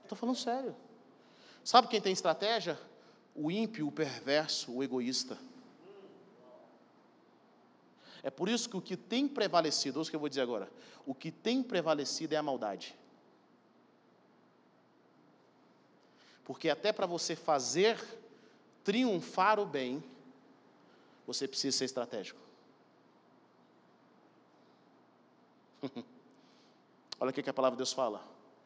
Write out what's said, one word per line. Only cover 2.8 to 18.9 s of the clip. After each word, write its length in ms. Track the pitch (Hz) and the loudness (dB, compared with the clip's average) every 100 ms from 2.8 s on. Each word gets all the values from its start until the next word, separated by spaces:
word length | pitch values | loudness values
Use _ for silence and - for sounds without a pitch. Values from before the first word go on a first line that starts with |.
| - - - - _ | -8 -20 -20 -20 _
O 160 | - 151 | -4 -2
ímpio, 380 | 196 220 226 147 | 0 -2 -2 -4
o 40 | |
perverso, 800 | 147 143 123 123 147 156 - - | -2 -4 -2 2 2 2 -4 -4
o 140 | 123 | -4
egoísta. 540 | 135 127 123 127 - 107 - - - - - - - - - - - - - - - - - - - - - - - _ - _ - - | -2 0 0 -2 -4 -8 -14 -20 -20 -20 -20 -20 -20 -20 -20 -20 -20 -20 -20 -20 -20 -20 -20 -20 -20 -20 -20 -20 -20 _ -20 _ -20 -10
É 80 | 135 | -8
por 180 | - 185 | -2 0
isso 200 | 233 - | 0 0
que 80 | 190 | -6
o 60 | |
que 140 | - 185 | -6 -8
tem 300 | - 240 285 | -2 0 0
prevalecido, 720 | 285 196 175 156 - 143 131 | 2 2 4 4 2 -2 -4
ouça 100 | 160 | -4
o 20 | |
que 40 | 160 | -4
eu 40 | |
vou 80 | 147 | -2
dizer 140 | 139 | 0
agora, 280 | 123 113 95 - - - - | 0 -2 -6 -14 -20 -14 -10
o 80 | |
que 160 | 135 - | -8 -8
tem 320 | - 226 262 | -4 0 0
prevalecido 720 | 254 190 160 147 135 - 160 | 0 0 2 2 0 -4 -2
é 20 | 151 | -2
a 60 | |
maldade. 520 | 151 127 107 95 - - - - _ _ _ _ _ _ - _ _ _ _ _ _ _ _ _ _ _ _ _ - _ _ _ - - _ _ - - - - | 0 -2 -4 -6 -10 -18 -20 -20 _ _ _ _ _ _ -20 _ _ _ _ _ _ _ _ _ _ _ _ _ -20 _ _ _ -20 -20 _ _ -20 -20 -20 -18
Porque 240 | - 131 160 | -14 -2 0
até 240 | 147 202 | 2 2
pra 140 | 214 185 | 2 0
você 280 | 170 - | -2 -4
fazer 640 | 160 - 143 123 160 214 220 - - - - - - - - | -2 2 2 2 4 4 4 -6 -14 -20 -20 -20 -20 -20 -8
triunfar 760 | - | 0